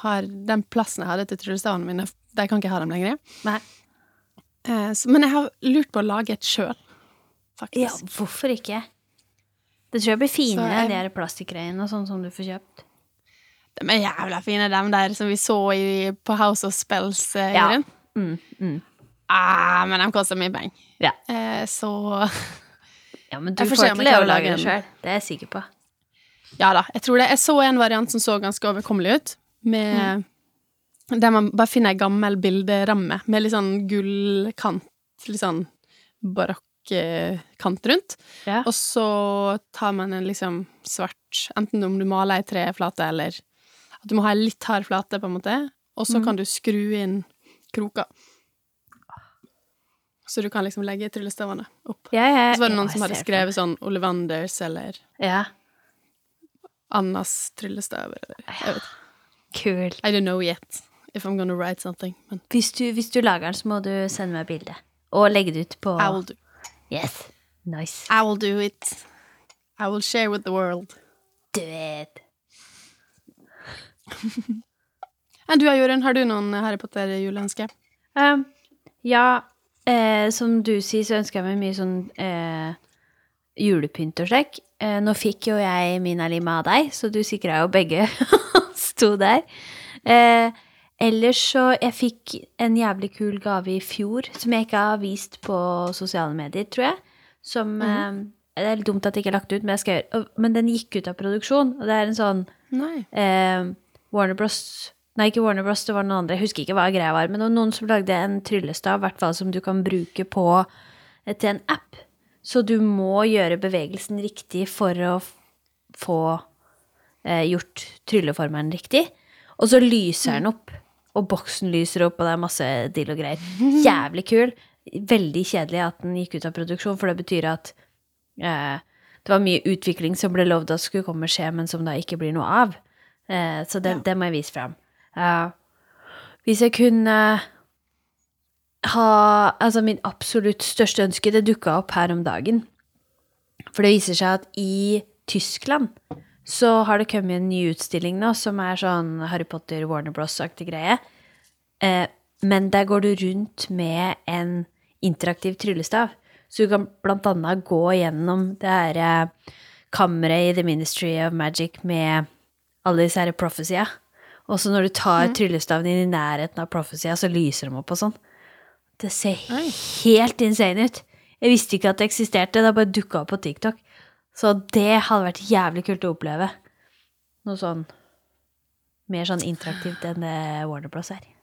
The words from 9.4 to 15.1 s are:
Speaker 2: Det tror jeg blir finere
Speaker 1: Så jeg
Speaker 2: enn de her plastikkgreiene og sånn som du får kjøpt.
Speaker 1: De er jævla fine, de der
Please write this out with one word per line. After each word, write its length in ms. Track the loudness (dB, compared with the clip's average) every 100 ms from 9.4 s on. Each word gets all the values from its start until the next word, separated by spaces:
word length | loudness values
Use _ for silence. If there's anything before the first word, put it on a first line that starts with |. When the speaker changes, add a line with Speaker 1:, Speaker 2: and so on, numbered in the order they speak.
| _ _ _ _ _
Speaker 2:
Det 80 | -2
tror 80 | 0
jeg 60 | 2
blir 80 | 2
finere 380 | 2 0 0 0
Speaker 1:
Så 20 |
jeg 140 | 0
Speaker 2:
enn 80 | 0
de 80 | -2
her 100 | -4
plastikkgreiene 720 | -6 -8 -8 -12 -10 -8 -6
og 80 | -6
sånn 160 | -6 -6
som 140 | -8
du 80 | -8
får 160 | -10 -10
kjøpt. 380 | -12 _ _ -20 _ _ _ _ _ _ _ _ -8
Speaker 1:
De 80 | 0
er 140 | 2
jævla 380 | 0 -4 -6 -6
fine, 240 | -2 0 0
de 120 | 0 2
der 220 | 2 0